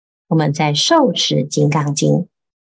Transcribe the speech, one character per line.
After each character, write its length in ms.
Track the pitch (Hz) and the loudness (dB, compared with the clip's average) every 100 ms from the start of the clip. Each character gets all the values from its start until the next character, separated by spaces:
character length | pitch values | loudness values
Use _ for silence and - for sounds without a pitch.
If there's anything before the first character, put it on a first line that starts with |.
| _ _ - | _ _ -2
我 80 | 160 | 0
们 180 | 151 | 0
在 200 | 147 151 | 0 -2
受 380 | 147 - 330 247 | 0 2 2 2
持 340 | - - 151 - | 0 -2 -2 -2
《金 240 | 151 147 | 0 0
刚 260 | 151 147 147 | 0 -2 -2
经》 340 | 151 147 180 _ _ _ | 0 0 -2 _ _ _